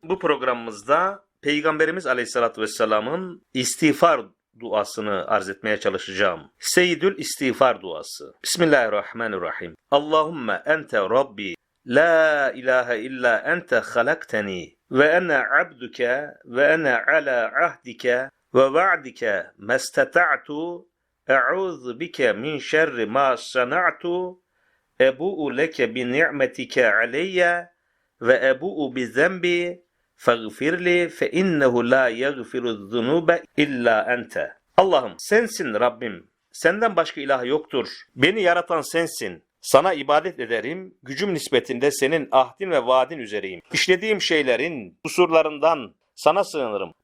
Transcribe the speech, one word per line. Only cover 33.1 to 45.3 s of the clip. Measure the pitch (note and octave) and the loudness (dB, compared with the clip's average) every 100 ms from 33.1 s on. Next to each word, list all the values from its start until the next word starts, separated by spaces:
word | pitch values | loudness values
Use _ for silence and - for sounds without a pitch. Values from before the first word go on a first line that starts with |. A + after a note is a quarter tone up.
| E3 D#3+ E3+ - - | 0 -2 -6 -6 -4
illa | D3 B2+ A#2 A2 A2+ | -2 0 0 0 0
ente. | B2 A#2+ E2+ C#2+ - _ - | -4 -6 -8 -10 -12 _ 2
Allah'ım | F#3+ D#3 A2+ E2 | 4 2 0 -8
sensin | - G#3+ A3+ - D3 | 0 0 0 -4 -4
Rabbim, | G#2 B2 - A#2+ F2 - _ _ | 0 0 0 -8 -10 -16 _ _
senden | - E3 G3+ A3+ E3+ | -2 0 2 0 0
başka | D#3 D#3 | -2 -4
ilah | C#3 C3 | -2 -2
yoktur. | B2 D3+ - C3+ G#2+ - - | 0 -2 -2 -4 -4 -10 -18
Beni | B2+ D3 G#3+ | 0 0 2
yaratan | F3+ F3 E3+ E3 | 2 2 0 -4
sensin. | C3 E3 E3 - G#2 E2 _ _ | -2 -2 -2 -4 -10 -10 _ _
Sana | - C#3 F#3 | 4 4 4
ibadet | D#3 C3+ D3+ F3+ C#3+ | 0 0 0 0 -6
ederim, | A2+ A2+ A2+ F3+ F#3 _ | -4 -4 -4 -8 -12 _
gücüm | - C3+ G3 | -12 -4 -2
nispetinde | E3 - B2+ - A#2+ C#3+ | -2 0 0 0 0 0
senin | C#3+ C3+ E3 C3 | 2 2 0 2
ahdin | C3 B2 - F#3+ | 2 2 -2 -2
ve | D3+ A#2+ | 0 2
vaadin | C3 B2+ D#3+ | 2 2 -4
üzereyim. | A2 G#2 F#2+ F2 - | -8 -8 -8 -10 -6
İşlediğim | D3 - F#3 A3 G#3 | -2 2 2 2 -2
şeylerin | - D#3+ C3 A2+ D#3+ D3 F#2 - | 0 2 2 0 -2 -6 -12 -12
kusurlarından | D#3 - F3 | -4 2 4